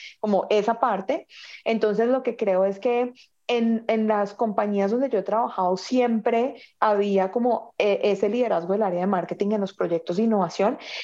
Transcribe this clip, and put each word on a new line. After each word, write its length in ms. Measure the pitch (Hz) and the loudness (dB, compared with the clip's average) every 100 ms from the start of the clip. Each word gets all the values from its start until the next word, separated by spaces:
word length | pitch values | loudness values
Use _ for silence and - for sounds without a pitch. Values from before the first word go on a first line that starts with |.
| - - | -20 -8
como 280 | 214 196 - | -2 0 2
esa 300 | 214 202 226 | 2 2 0
parte. 480 | 262 196 - 311 - - - - - | 0 0 -2 -4 -6 -20 -20 -10 -2
Entonces, 420 | 226 214 202 233 | 0 2 2 2
lo 160 | 262 | 0
que 120 | 254 233 | -2 -4
creo 280 | 208 185 196 | 0 2 0
es 140 | 196 | 0
que 340 | 247 240 247 247 - _ - | -2 0 -2 -6 -20 _ -4
en, 380 | 240 226 226 - | 0 2 0 0
en 200 | 226 220 | 0 2
las 260 | 208 202 | 0 -2
compañías 560 | 202 233 202 208 202 196 | -2 -4 0 0 2 0
donde 180 | 233 269 | 0 0
yo 100 | 226 | -2
he 40 | |
trabajado 540 | 196 214 240 - 180 185 | 0 -2 -2 -2 0 -2
siempre 760 | - 254 240 226 226 226 254 - - - | -2 0 2 2 0 0 0 -4 -14 -2
había 520 | 220 208 202 196 185 | 2 2 2 2 2
como, 440 | 240 240 226 - - | 0 0 0 -2 0
eh, 220 | 208 202 - | 2 2 2
ese 220 | 196 202 | 2 0
liderazgo 460 | 233 240 180 170 | 0 0 0 0
del 80 | 196 | 0
área 200 | 208 175 | 0 0
de 60 | 185 | 0
marketing 440 | 190 160 170 202 | 0 -2 -2 -2
en 100 | 214 | 0
los 120 | 190 | -2
proyectos 440 | - 180 170 - 180 | -4 -2 -2 -2 0
de 60 | |
innovación, 560 | 226 214 175 - 196 269 - - | 2 2 0 0 0 -2 -8 -14